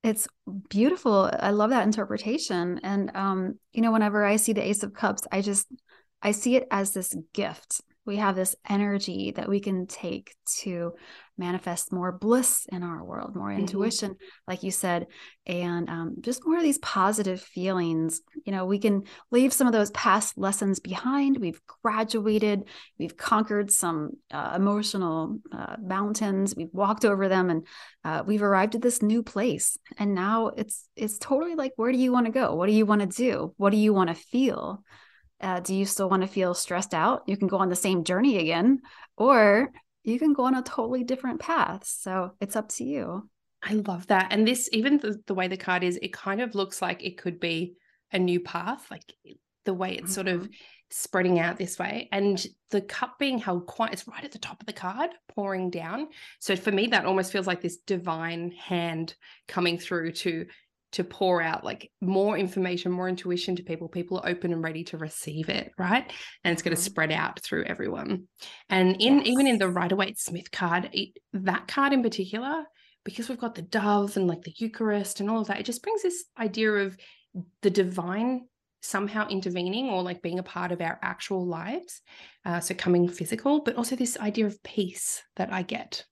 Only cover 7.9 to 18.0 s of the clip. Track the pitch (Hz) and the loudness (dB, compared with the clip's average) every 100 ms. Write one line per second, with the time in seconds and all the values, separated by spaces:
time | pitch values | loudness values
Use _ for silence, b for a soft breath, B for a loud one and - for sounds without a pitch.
7.9 | _ - 202 208 185 185 - - 202 202 | _ -6 0 2 2 -2 -4 0 0 2
8.9 | 202 196 185 196 202 - 202 202 185 185 | 0 -2 -4 -4 -4 0 0 0 -2 -4
9.9 | - 175 - - _ - - 196 175 170 | -8 -8 -8 -10 _ -6 -6 -4 -6 -6
10.9 | 170 B B B - 180 180 - 175 - | -8 B B B -8 -4 -4 -4 -6 -4
11.9 | 180 180 180 208 247 254 - - 180 175 | -4 -4 -2 2 4 4 0 -2 -8 -6
12.9 | 165 - - - 190 202 202 196 196 220 | -8 -10 -10 -8 -6 -4 -2 -2 0 0
13.9 | - 202 190 B B - 185 190 185 185 | 0 -4 -8 B B -10 -6 -4 -2 0
14.9 | 175 - B B B - 175 175 170 170 | -2 -4 B B B -6 -4 -2 -2 -4
15.9 | 165 165 - - 247 - 339 320 277 - | -6 -6 -6 -6 -4 0 2 4 2 -2
16.9 | 196 190 214 196 185 - - 185 185 170 | 2 2 4 0 -2 -6 -4 0 2 2
17.9 | 160 | 2